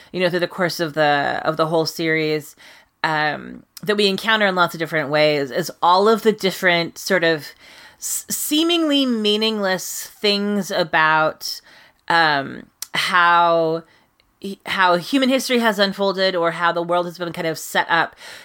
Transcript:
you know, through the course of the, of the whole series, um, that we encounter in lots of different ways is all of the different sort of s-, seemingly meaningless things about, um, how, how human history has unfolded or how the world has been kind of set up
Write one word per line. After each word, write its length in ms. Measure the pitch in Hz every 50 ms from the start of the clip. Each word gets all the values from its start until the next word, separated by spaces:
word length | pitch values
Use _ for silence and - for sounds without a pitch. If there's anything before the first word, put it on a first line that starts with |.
| - -
you 80 | - 180
know, 100 | 185 175
through 100 | 160 180
the 80 | 175 170
course 320 | - - 185 170 - -
of 140 | 170 156 143
the, 480 | 156 156 147 147 143 143 131 - - -
of 140 | - 160 156
the 80 | 160 156
whole 180 | 165 165 160 156
series, 680 | - - 170 160 160 160 156 156 151 156 143 - - - - - - - _ _ _ _ -
um, 600 | 160 156 151 151 151 143 135 123 123 127 - - _ _ - -
that 140 | 165 208 208
we 100 | 208 196
encounter 400 | 190 190 - 220 226 214 208 196
in 80 | 185
lots 180 | 185 175 170 -
of 60 | 165
different 300 | 165 151 170 160 151 131
ways 420 | 147 151 151 151 151 147 143 131
is 200 | 117 135 147 - - -
all 260 | - 170 180 185 202 220
of 160 | 226 208 -
the 80 | 226
different 680 | 208 214 - 190 175 - 190 185 175 170 170 - - -
sort 260 | - - 196 180 170
of 240 | 165 165 151 139 - - _ - - - - - - - _
s-, 280 | - - - - - -
seemingly 760 | - - - - 294 302 330 330 349 339 330 311 285 277 269
meaningless 1000 | 254 240 226 214 208 208 208 220 220 220 214 202 190 185 180 - - - - - -
things 640 | - - - 214 202 202 202 208 208 202 185 -
about, 920 | 196 165 180 160 - 165 156 156 156 156 156 156 - - - - - - - - - - - _ _ _ _ -
um, 600 | 170 170 165 156 147 139 135 139 123 - - - _ _ - - -
how, 880 | - - - 196 180 175 170 175 170 175 170 170 165 165 160 160 165 165 _ _ _ _ _ _ _ _ _ _ _ - 196 196 - _
how 300 | - - 196 190 180 175
human 340 | 175 160 - - 277 262 247
history 300 | 269 269 - - 254 240
has 200 | 233 226 208 185
unfolded 560 | 202 196 190 - 202 196 185 185 190 190 185
or 160 | 175 165 170
how 200 | 165 165 175 170
the 120 | 165 170 170
world 220 | 170 175 175 175
has 120 | 175 170 175
been 160 | 180 170 156
kind 140 | 180 175 165
of 100 | 160 151
set 300 | - - - 190 - -
up 260 | - 165 156 - - - - - - - -